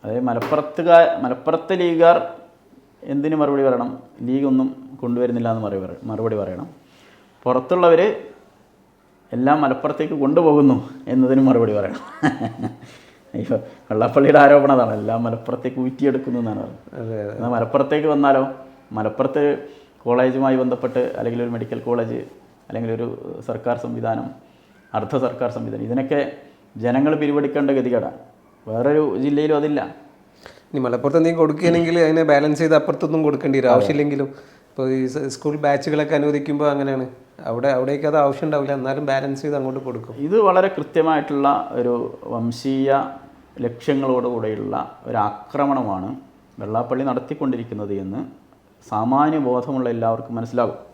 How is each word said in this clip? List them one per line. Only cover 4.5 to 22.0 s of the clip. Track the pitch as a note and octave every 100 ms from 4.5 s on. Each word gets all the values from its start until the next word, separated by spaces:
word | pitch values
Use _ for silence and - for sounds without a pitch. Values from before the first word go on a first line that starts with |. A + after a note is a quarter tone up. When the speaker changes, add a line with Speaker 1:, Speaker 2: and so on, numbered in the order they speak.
| C3 C3 - - -
Speaker 1:
കൊണ്ടുവരുന്നില്ല | B2 A#2+ B2 A#2+ A#2
എന്ന് | A2+
മറുപടി | G#2 G2 F#2
പറ-, | F2
മറുപടി | A2+ G#2+ A2+ G#2+
പറയണം. | F#2+ F2+ - - _ _ - _ _ _
പുറത്തുള്ളവര് | - B2+ C3 F3+ F3 E3 G3+ A3 - - _ _ _ _ _ _ _ _ _
എല്ലാം | A#2 C3 D#3
മലപ്പുറത്തേക്ക് | C#3 C3 D3+ D3 D#3
കൊണ്ടുപോകുന്നു | D#3+ C#3 D#3+ E3 D3 C#3 C3 - - -
എന്നതിന് | B2+ C3 C3+
മറുപടി | C3+ A#2+ A2+
പറയണം. | G#2 F#2+ - - -
<laughs> | D3+ - C3+ - A#2+ - - - - _ _ A2
ഇപ്പൊ | G2 A#2+ - - -
വെള്ളാപ്പള്ളിയുടെ | G#2+ A#2 C#3+ C#3 D3+
ആരോപണം | C#3+ C#3+ C#3
അതാണ്, | C3+ A2+ A2
എല്ലാം | G#2+ A2+
മലപ്പുറത്തേക്ക് | A#2 A2+ - B2 B2+ B2+
ഊറ്റിയെടുക്കുന്നു | B2+ C3 C#3 C3 C3+ A#2+
എന്നാണ് | A#2 G#2
പറയുന്നത്. | G2+ - - -
Speaker 2:
അതെ, | A2+ A2
അതെ. | G#2 G#2+
Speaker 1:
എന്നാൽ | A#2
മലപ്പുറത്തേക്ക് | A#2+ A2+ C3+ C3+ D3+ D#3
വന്നാലോ, | C#3+ C#3 C3+ C3+ - - - _
മലപ്പുറത്ത് | A2 G#2+ - C3+ C#3 D3 - - - - _
കോളേജുമായി | A#2+ B2 B2+ C3 C3+ C3
ബന്ധപ്പെട്ട് | B2+ A#2+ B2+ B2+ B2 -
അല്ലെങ്കിൽ | A#2 A#2
ഒരു | A#2+
മെഡിക്കൽ | A#2 - A#2+
കോളേജ് | A#2 A#2+